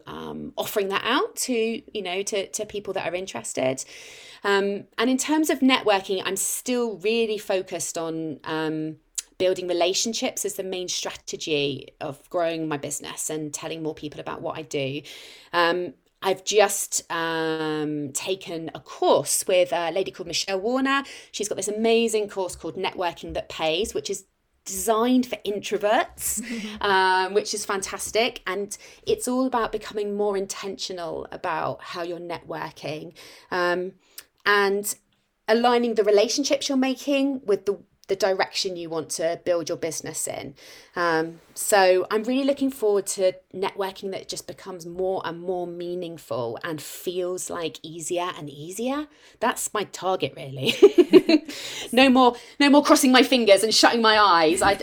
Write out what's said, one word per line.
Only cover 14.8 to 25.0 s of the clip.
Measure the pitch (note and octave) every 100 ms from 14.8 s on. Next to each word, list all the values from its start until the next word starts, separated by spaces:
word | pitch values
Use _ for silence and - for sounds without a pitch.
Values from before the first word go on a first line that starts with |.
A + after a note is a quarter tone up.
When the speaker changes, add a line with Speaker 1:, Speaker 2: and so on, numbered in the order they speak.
| C3 C#3+ D3+ - - - -
Speaker 1:
Um, | F3 E3+ F3 F3+ - _ _
I've | F#3+ F#3
just, | - G#3 G3 - - - -
um, | E3+ E3 E3 D#3+ D#3+ D#3 D#3 D3+ D3+ D3
taken | - - F#3+ - E3 E3
a | -
course | - - F4+ G#3+ - - -
with | F3+ F3+
a | E3+ E3+
lady | F3+ F#3
called | - E3+
Michelle | D#3+ - G3
Warner. | G#3+ B3+ C4+ C4+ C4 - -
She's | - G3+
got | -
this | G3+
amazing | G#3 A3+ A3+ A3+ G#3+ G3+
course | G3 F3+ -
called | E3 E3+
Networking | F#3 - F3 E3+ E3+
That | E3 -
Pays, | - D#3+ E3 G#3+
which | - -
is | G3 - _ _ _
designed | - G3 A3+ A3